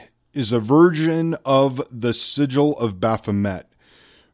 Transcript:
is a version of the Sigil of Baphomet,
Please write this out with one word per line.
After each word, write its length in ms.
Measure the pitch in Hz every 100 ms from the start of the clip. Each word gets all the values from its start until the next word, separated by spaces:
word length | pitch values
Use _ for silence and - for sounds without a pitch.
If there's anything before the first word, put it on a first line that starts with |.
| - _ _
is 180 | 143 107
a 80 | 120
version 760 | 107 147 175 156 160 165 165 160
of 360 | - 135 135 127 -
the 220 | 123 120
Sigil 640 | 113 - - 143 135 147 135
of 220 | 117 92
Baphomet, 680 | 113 110 - 101 101 92 - _ _ _ _ _ _